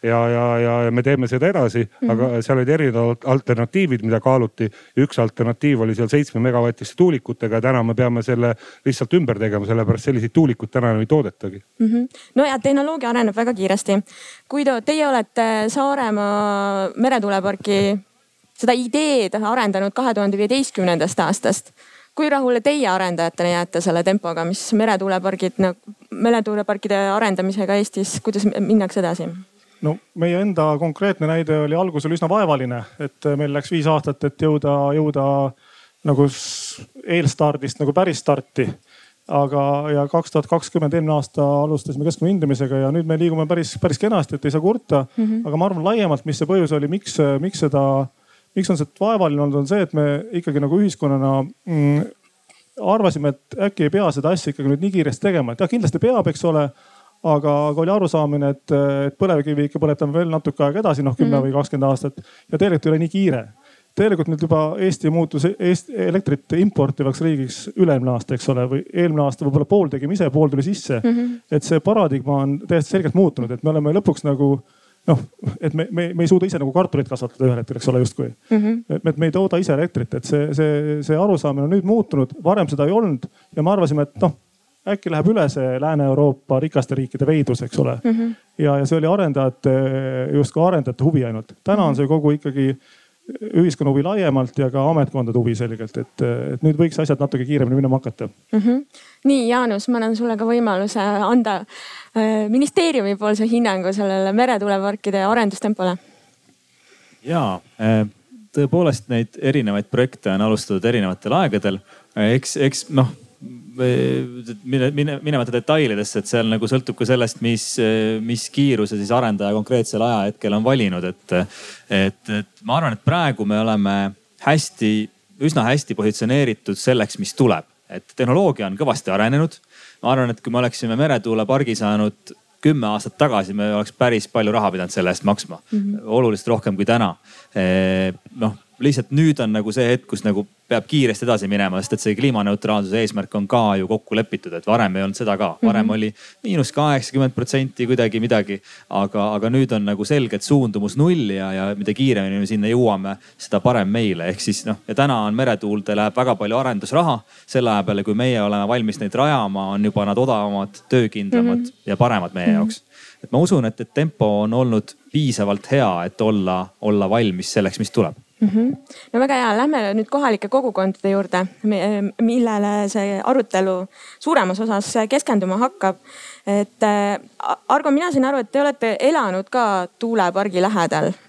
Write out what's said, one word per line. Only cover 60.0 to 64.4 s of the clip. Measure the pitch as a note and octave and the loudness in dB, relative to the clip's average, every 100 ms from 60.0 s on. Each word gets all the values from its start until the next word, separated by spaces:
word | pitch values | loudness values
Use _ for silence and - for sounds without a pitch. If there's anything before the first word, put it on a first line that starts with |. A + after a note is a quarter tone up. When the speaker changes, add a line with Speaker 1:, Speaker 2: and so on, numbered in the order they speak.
| D3 D#3 | 0 0
Speaker 3:
veel | F3 | 0
natuke | D#3+ D#3 - C#3+ | -2 -4 0 0
aega | F3 | 0
edasi, | G#3+ C#3 C#3 | 0 0 0
noh, | A#2+ | 0
kümme | D3+ C#3 | 2 2
Speaker 2:
Mhm. | C3+ | 0
Speaker 3:
või | C#3 | -2
kakskümmend | C3+ C#3+ C3+ | -2 0 0
aastat. | C3 C#3+ - - - _ | 0 -2 -10 -20 -20 _
Ja | D3+ | 0
tegelikult | G3 E3 D#3+ | 2 2 2
ei | D#3 | 0
ole | D#3+ | 0
nii | |
kiire. | G3 F#3+ C3 G#2+ - _ _ _ - | 0 0 0 -6 -18 _ _ _ 0
Tegelikult | G#3+ F3+ D#3+ | 2 2 0
nüüd | D#3 | -2